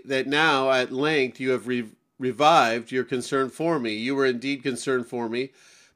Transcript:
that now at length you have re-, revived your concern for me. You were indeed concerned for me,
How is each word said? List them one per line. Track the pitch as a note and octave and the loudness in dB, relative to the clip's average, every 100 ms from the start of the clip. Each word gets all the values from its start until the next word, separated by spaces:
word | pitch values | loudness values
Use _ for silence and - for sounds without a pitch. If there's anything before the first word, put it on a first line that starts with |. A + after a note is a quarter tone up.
| C3 | -4
that | C3+ C3 | -4 0
now | D3 D#3+ C#3 C3+ | 2 4 4 4
at | C3 B2 | 2 0
length | C3 D3+ D#3 C3 - | -2 0 2 0 -2
you | C3 | -2
have | B2+ A2 | -2 -2
re-, | B2 A2 - _ - | -6 -6 -14 _ -6
revived | B2+ A#2 D3 E3 A#2 A#2 A2+ | -4 2 6 6 4 0 -4
your | B2+ | -4
concern | A#2+ B2+ B2 C#3 C3 | -2 -4 -2 -2 -2
for | - E3 D#3+ | -2 -2 -2
me. | A#2 | -2
You | G#2+ A#2+ C#3 | -4 -2 0
were | C3+ | 2
indeed | A#2+ C3+ C#3 | 0 -4 -4
concerned | C3+ B2 - B2+ A#2+ | -4 -6 -2 -2 -2
for | B2 A#2 | -6 -4
me, | A#2 C3+ _ - - _ | -4 -6 _ -20 -20 _